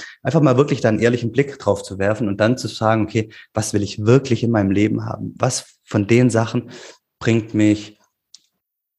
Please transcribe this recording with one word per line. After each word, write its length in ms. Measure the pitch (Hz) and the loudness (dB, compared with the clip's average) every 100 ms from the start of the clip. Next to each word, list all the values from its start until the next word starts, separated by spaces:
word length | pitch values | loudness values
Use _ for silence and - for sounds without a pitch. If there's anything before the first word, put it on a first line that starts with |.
| - - | -18 -10
Einfach 180 | 139 160 | -2 2
mal 140 | 147 123 | 4 4
wirklich 240 | 147 135 | 2 2
da 80 | 117 | 0
einen 120 | 107 | 2
ehrlichen 340 | 113 123 117 | 2 0 -2
Blick 260 | 120 143 - | -2 -4 -2
drauf 240 | - 98 | -2 -2
zu 140 | - 95 | -4 -4
werfen 320 | 98 107 104 | -2 -2 -2
und 100 | 101 | 0
dann 180 | 107 123 | 0 0
zu 120 | 113 | -6
sagen, 340 | - 110 110 | -2 0 0
„Okay, 260 | 104 110 110 - - | 0 -2 -4 -8 -10
was 200 | - 107 | -6 -2
will 100 | 104 | -2
ich 220 | 98 - 104 | -4 -2 4
wirklich 380 | 131 - 113 | 4 4 -2
in 80 | 117 | 0
meinem 200 | 113 98 | 0 2
Leben 340 | 98 107 110 110 | 2 0 -2 -6
haben? 280 | 110 - - | -8 -10 -4
Was 420 | 131 - - _ | -4 -4 -10 _
von 240 | - 104 98 | -6 -2 2
den 220 | 117 127 | 4 4
Sachen 400 | 110 113 123 - - - - _ - | 2 -2 -4 -8 -16 -20 -20 _ -6
bringt 340 | 123 113 110 | 0 0 0
mich 440 | 107 107 104 - - _ _ _ - _ _ _ _ _ | 0 2 2 -4 -20 _ _ _ -20 _ _ _ _ _